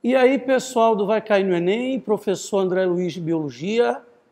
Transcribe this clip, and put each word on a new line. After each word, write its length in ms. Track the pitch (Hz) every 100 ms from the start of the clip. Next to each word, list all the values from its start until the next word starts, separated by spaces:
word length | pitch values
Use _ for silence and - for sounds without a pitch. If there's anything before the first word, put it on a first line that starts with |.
| 233
E 80 |
aí, 240 | 262 254 269
pessoal 560 | 254 262 - 226 226
do 120 | 214 196
Vai 160 | 220
Cair 240 | 220 202 196
no 100 | 175
Enem, 420 | 175 220 254 262
professor 600 | - 202 208 180 - 196
André 260 | 190 180
Luiz 300 | 185 180 180
de 80 | 170
Biologia, 800 | 160 165 147 120 175 226 240 247 - _ _